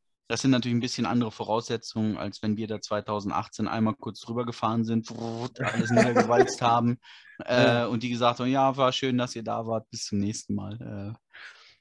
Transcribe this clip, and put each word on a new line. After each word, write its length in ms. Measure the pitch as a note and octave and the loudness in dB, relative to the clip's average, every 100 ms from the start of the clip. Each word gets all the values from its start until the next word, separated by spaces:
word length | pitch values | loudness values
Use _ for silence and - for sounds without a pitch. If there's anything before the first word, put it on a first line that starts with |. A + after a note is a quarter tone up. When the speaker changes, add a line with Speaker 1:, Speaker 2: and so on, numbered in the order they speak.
| _ _ - | _ _ -6
Speaker 1:
das 140 | A#2 | 0
sind 100 | C3+ | 4
natürlich 240 | B2+ A#2+ A#2+ | 4 2 0
ein 60 | |
bisschen 240 | A#2+ - G#2 | 0 -2 0
andere 260 | A#2+ A2+ | 0 -2
Voraussetzungen, 840 | - G2+ A2 - A#2 - A2 A2 G2 | -4 -4 -4 -2 -6 -6 -4 -2 -2
als 240 | G2+ - | -6 -6
wenn 160 | A2 G#2 | -4 -2
wir 100 | A2 | -4
da 140 | G#2+ | -6
zweitausendachtzehn 840 | - G#2 G#2 G#2 G2+ - - - A2 | -4 -4 -2 -4 -2 -4 -4 -4 -4
einmal 280 | A2+ A2 G#2 | 0 0 0
kurz 240 | A2+ G#2 | -6 -12
drüber 240 | - A#2 A#2+ | -8 -6 -4
gefahren 380 | A#2+ A2 A2+ | -2 0 0
sind, 300 | A2+ A2+ A2 A2+ A#2 A2+ B2+ - - | 0 0 -2 -8 -8 -6 -6 -6 -4
alles 200 | - - | -2 2
niedergewalzt 720 | A3+ A3 - A3 A#2+ - - | 4 6 4 4 6 4 2
Speaker 2:
<laughs> 0 | |
Speaker 1:
haben, 380 | B2 A#2+ A#2+ A#2+ - - - - | 2 4 2 -2 -6 -20 -20 -12
äh, 460 | - B2 A#2+ A#2 A#2 | 0 4 4 4 0
Speaker 2:
Ja. 0 | |
Speaker 1:
und 160 | A#2 | -2
die 60 | A#2+ | -2
gesagt 300 | A#2+ A#2+ A#2+ | 2 2 2
haben, 100 | B2+ | 2
„Ja, 260 | C3+ C3+ C3 | 2 2 4
war 140 | C3 | 2
schön, 260 | B2+ C3+ B2 | 2 0 0
dass 180 | B2 A#2 | 0 -4
ihr 80 | |
da 240 | A2+ A2 A2+ | -4 -4 -2
wart, 220 | A2+ - | -4 -4
bis 140 | A#2 - | -12 -4
zum 140 | G#2 | -2
nächsten 360 | G2+ A2 - G2+ | -2 -4 -4 -4
Mal.“ 600 | G2 A2 A#2 G#2 G2+ A2+ | -4 -10 -10 -10 -10 -12
Äh, 20 | _ - - - - _ | _ -20 -20 -20 -20 _